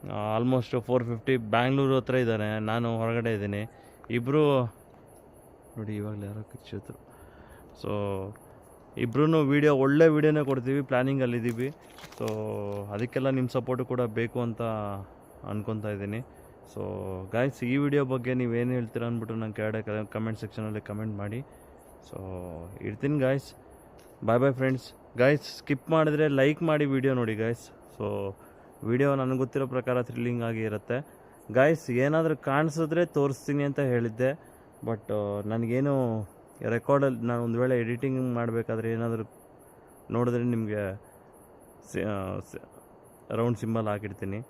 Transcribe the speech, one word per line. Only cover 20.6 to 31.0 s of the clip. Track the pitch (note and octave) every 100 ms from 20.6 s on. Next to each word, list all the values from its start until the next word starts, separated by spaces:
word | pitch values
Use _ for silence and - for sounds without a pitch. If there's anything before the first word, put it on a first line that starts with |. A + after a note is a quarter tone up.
| G#2+ G#2+
ಕಾಮೆಂಟ್ | - G#2 A2 G2+
ಮಾಡಿ. | G2+ A2+ C#3 - - - - - -
So | - F#2+ F#2 F2+ E2 E2+ G2+ G2+
ಇರ್ತೀನಿ | G#2+ C#3 D3+
ಗಾಯ್ಸ್, | B2+ C#3 - - - - - - - -
ಬಾಯ್ | G#2+ A#2+
ಬಾಯ್ | C#3
ಫ್ರೆಂಡ್ಸ್. | B2+ C3 C3 - - - -
ಗಾಯ್ಸ್, | B2+ D3 - -
ಸ್ಕಿಪ್ | - C#3+ -
ಮಾಡಿದ್ರೆ | D#3+ D3+ D3+ D#3
ಲೈಕ್ | C#3 C3+ D3+
ಮಾಡಿ | D#3+ D3+
ವಿಡಿಯೋ | D3 C3+ C3+
ನೋಡಿ | B2+ A2+
ಗಾಯ್ಸ್. | A2 A2+ A#2 - - - -
So | G#2 G2+ G2 F#2+ - - - - G#2+
ವಿಡಿಯೋ | B2 C#3+
ನನಗೆ | C#3 C3 C3
ಗೊತ್ತಿರೋ | C3 C#3+ C3
ಪ್ರಕಾರ | B2+ B2 B2
ಥ್ರಿಲ್ಲಿಂಗ್ | A#2 A#2+ A#2+ A#2+
ಆಗಿ | A#2 A2+
ಇರುತ್ತೆ. | A2 G#2 - A#2+